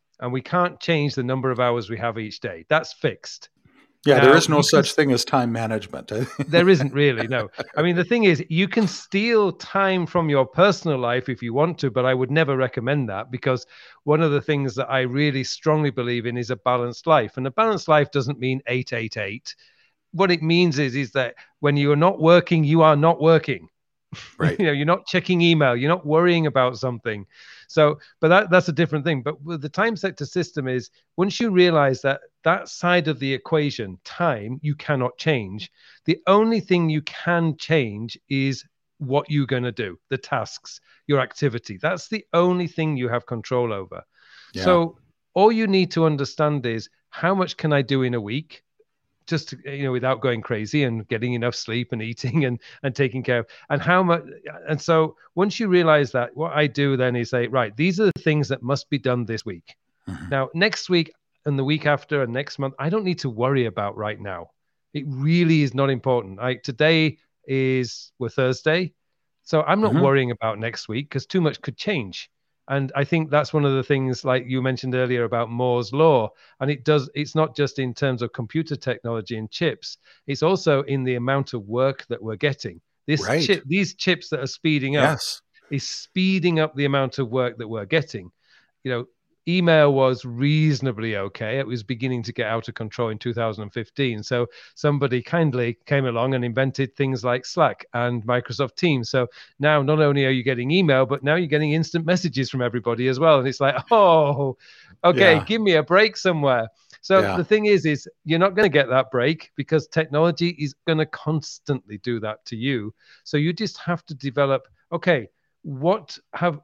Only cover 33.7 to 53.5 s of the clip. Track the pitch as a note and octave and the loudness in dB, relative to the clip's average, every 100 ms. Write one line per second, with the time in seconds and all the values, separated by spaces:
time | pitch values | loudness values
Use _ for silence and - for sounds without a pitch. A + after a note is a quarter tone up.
33.7 | - G2+ F2+ - - E3+ A#2 G#2 C3 D3+ | -4 -10 -12 -12 -4 -2 -2 -6 -8 -6
34.7 | D3 - C#3 B2+ - D#3+ C#3+ G2 G#2 - | -6 -2 -2 -2 -2 -2 -2 -2 -10 -14
35.7 | _ _ _ - E3 - G3+ A3 A3+ - | _ _ _ -4 0 4 4 4 2 2
36.7 | F3+ E3 D3+ D3 - - E3+ E3 C#3 - | 2 2 0 -4 -6 -2 0 0 -2 0
37.7 | D#3+ A#2 G#2 A2+ - - C3+ C3+ B2+ - | 0 0 -6 -10 -12 -6 -2 -2 -4 -10
38.7 | _ _ - C3+ C#3 - D3 C3 C3 B2 | _ _ -12 -2 -2 0 -2 0 -2 -4
39.7 | A2+ G2+ F2 - C3+ - B2+ G#2+ - - | -6 -8 -8 -8 -8 -4 -6 -6 -12 -20
40.7 | - _ _ - C#3+ B2+ - C#3+ A#2 - | -20 _ _ -2 0 -2 -2 -2 -2 -10
41.7 | F#2+ D3+ F#3 - G#3+ - E3+ F3+ F3+ E3+ | -6 -4 -4 -8 -10 -2 2 2 0 -2
42.7 | - D#3 C#3 B2 A#2+ - A#2 - B2+ A#2+ | -2 -2 -2 -2 -4 -6 -10 -4 -2 -2
43.7 | G2+ F2+ F2+ - _ _ - - - F3+ | -4 -10 -16 -18 _ _ -20 -14 -2 2
44.7 | F3 E3 - _ _ _ - G#3+ A3+ A3 | 2 2 -6 _ _ _ 4 4 4 2
45.7 | F#3+ F#3 E3+ D#3+ D3 C3+ - D3+ D3 A#2+ | 2 2 2 2 0 -4 -2 0 0 -4
46.7 | A2+ - _ _ - E3+ F#3+ F3+ - D#3 | -6 -8 _ _ -4 -2 0 -2 -4 0
47.7 | C#3+ B2 C3+ B2+ A#2+ G2+ B2+ D#3 - _ | 0 0 0 0 -2 -4 -8 -10 -18 _
48.7 | _ _ _ _ _ - E3 - B2+ C#3+ | _ _ _ _ _ -6 -6 -6 -14 -12
49.7 | C#3 C3+ B2+ C3 A#2 B2+ A#2 - A2+ G#2+ | -6 -4 -2 -2 0 -2 -2 -4 -6 -2
50.7 | D3+ C3+ A2+ G#2 A2+ B2 A#2+ A#2+ - - | 0 0 -2 -4 -4 -2 -2 -4 -4 -6
51.7 | A#2 A#2+ A#2+ A2+ A#2 B2+ D#3+ C3 A#2+ - | -6 -4 -6 -8 -8 -4 0 0 -2 -10
52.7 | - C#3 B2 C3+ C3 B2 A#2+ A2+ | -8 -6 -2 -2 -2 -2 -2 -4